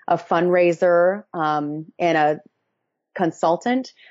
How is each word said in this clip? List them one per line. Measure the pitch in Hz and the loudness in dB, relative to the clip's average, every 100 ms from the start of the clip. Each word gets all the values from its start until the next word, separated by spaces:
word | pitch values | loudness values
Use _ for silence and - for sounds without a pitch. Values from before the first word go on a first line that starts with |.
| - | -4
a | 170 | -4
fundraiser, | - 165 175 180 175 170 180 175 180 202 - | -2 0 2 2 2 2 2 4 2 0 -6
um, | 175 156 151 147 151 160 - | -6 -2 -2 -4 -8 -12 -4
and | 170 160 | 0 2
a | 151 156 - _ _ _ _ _ _ - | 0 -2 -8 _ _ _ _ _ _ -6
consultant. | 170 - 165 175 240 254 254 - - | -4 -2 -2 -2 -2 -4 -6 -14 -20